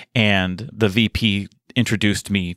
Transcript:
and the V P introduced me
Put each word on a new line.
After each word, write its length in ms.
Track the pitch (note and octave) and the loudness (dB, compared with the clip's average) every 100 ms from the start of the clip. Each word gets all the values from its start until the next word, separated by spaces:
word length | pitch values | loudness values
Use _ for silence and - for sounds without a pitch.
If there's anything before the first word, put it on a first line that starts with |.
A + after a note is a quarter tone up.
| - | -6
and 560 | B2 G#2+ G2 F#2 F2+ B2 | 0 2 2 0 -4 -8
the 180 | G#2+ A2 | 0 0
V 200 | G2 A2 | 2 2
P 380 | - A2 G2+ G2 _ _ - | 2 0 -2 -6 _ _ -2
introduced 540 | A2+ G#2+ G#2 F#2+ - | 0 0 0 0 -2
me 260 | G2 F2 | -2 -2